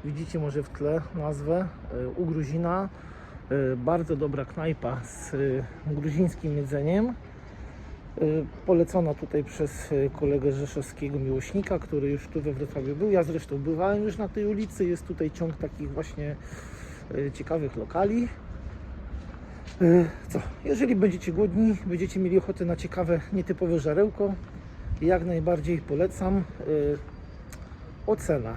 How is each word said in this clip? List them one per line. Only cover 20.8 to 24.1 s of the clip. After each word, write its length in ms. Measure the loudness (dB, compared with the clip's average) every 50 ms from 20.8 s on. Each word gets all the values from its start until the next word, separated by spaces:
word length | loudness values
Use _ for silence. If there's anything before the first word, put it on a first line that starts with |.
| 4 4 6
będziecie 360 | 6 6 4 4 2 -2 -2
głodni, 460 | 2 2 2 4 4 4 6 6 4 2 0
będziecie 340 | -2 0 0 0 0 0 0
mieli 180 | 2 6 6
ochotę 280 | 4 4 4 -2 0 0
na 100 | 0 0
ciekawe, 460 | 0 -2 -4 -2 -2 2 2 2 2 2 0 -2
nietypowe 460 | -2 0 0 0 0 2 2 2 2
żarełko, 540 | 4 4 4 4 4 4